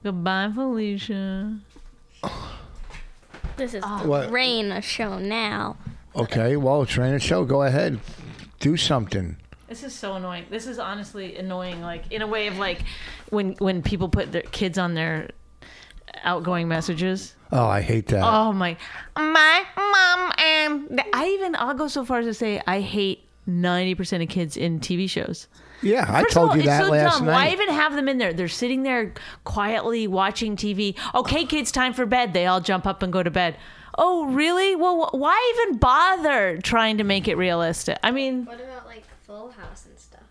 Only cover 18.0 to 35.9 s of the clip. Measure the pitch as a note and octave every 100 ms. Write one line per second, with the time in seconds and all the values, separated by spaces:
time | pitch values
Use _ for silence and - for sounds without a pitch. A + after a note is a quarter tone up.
18 | G#2 G#2 F#2+ G#3+ A3 G3 F3 E3 - -
19 | - - D#4 D#4+ D#4 E4+ G4 - G4+ G4+
20 | F#4 F4+ F#4 - D#4+ D#4 D4+ D4 D4 B3
21 | G#3+ A#3+ E4 G4 F#4+ D#4+ A#3+ C4 D4+ C#4
22 | A#3+ B3 A#3 G#3+ A3+ G3+ - F#3+ G3 G#3
23 | G3 - _ _ - F3 F3+ F3+ F#3 F3+
24 | F#3 F#3 E3 F#3 E3 - E3+ D#3+ - F3
25 | F#3+ - - D3+ - - - - G3 A#3+
26 | - A#2 A#4 E3+ E3 D#3 C#3+ C#3+ - D3+
27 | - D#4 D#3 B3+ D4 F#4 G4+ D4+ D4+ C#4+
28 | C#4 C4 G#3 E3 F3 - A#3+ C4 C4 B3
29 | A3 - - - - G#3+ G#3 A3 G#3+ A#3
30 | A3 F#3 F#3+ G3+ A3 G3+ G#3 G3 G3+ F#3+
31 | - - C4 D4 D4 D4+ A#3+ C#4 B3+ B3
32 | A#3+ B3+ A#3+ F3 F3+ F#3 F3 F#3+ G3 F#3
33 | F#3 F3+ F3 E3 F3 D#3 - - - -
34 | E4+ F4+ D4 C4 D#4 F4+ F#4+ F#4 F4+ F4
35 | D#4+ C4 C#4+ G4 B4 A#4 A4 B3 B3+